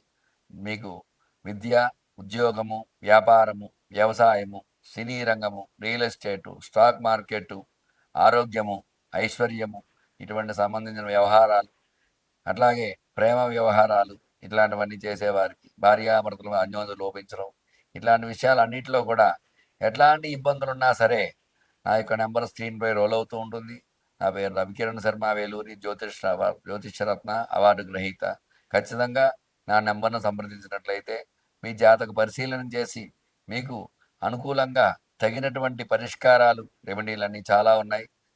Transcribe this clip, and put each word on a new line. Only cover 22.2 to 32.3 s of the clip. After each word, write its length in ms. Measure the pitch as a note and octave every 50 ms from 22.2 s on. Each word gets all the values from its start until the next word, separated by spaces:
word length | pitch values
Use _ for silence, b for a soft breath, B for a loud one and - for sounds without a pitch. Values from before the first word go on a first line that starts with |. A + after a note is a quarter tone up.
| A2 A2 A2+ A#2+ A#2 A2
స్క్రీన్పై 440 | - - A2+ A2+ A2+ G#2+ A2+ A2+ G#2+
రోల్ 200 | G#2 G#2 G#2+ A2+
అవుతూ 220 | A2+ A2+ - A#2+ A2+
ఉంటుంది. 400 | A2+ A2 A#2 A2+ A2+ A2+ A#2+ B2 _ _ _ _ _ _ _ _
నా 60 | F#2+ G2
పేరు 240 | F#2 G2 G2 G2 F#2+
రవికిరణ్ 460 | F#2+ F#2 F#2+ G2+ - A2+ A2+ A2+ A2 G2+
శర్మ, 220 | A2 G#2+ A2 A2 G#2+
వేలూరి 420 | G#2+ G#2 G#2 G2+ G#2 G#2+ G#2+ A2 A2
జ్యోతిష్ 440 | G2+ - G#2 G#2 - A2 G#2 - - -
అవార్డు, 340 | F#2+ F2+ F#2 F#2+ F#2+ - - _
జ్యోతిష 360 | - G2+ G#2 - G2+ - -
రత్న 300 | G#2 G#2 G2 - - G#2+ A2 A2+ - -
అవార్డు 320 | - G2 G2+ G2+ G2+ F#2+ G2
గ్రహీత. 400 | F#2 F#2+ F#2+ F#2+ F#2+ F#2+ - F#2+ F#2+ F#2+ - _ _ _ _ _ _
ఖచ్చితంగా 540 | - G2+ G#2 - A#2 A#2+ B2 B2 B2 C3+ C3+ C3+ - - _ _ _ _ _ G#2
నా 100 | G#2 G#2+
నెంబర్ను 400 | G#2+ G#2+ G#2 G#2+ A2+ A2+ A#2 A2+
సంప్రదించినట్లయితే 960 | G#2+ G#2 G#2 G#2 G#2 G2+ G#2 G2+ G2+ - G2+ G2 - - G2+ G2+ - - A2+ A#2 - _ _ _ _ _ _ _ -
మీ 80 | A2+ A2+
జాతక 380 | A2 A2+ A2 A2+ A2 A#2 G#2+ G#2 A2
పరిశీలన 460 | A2 G#2+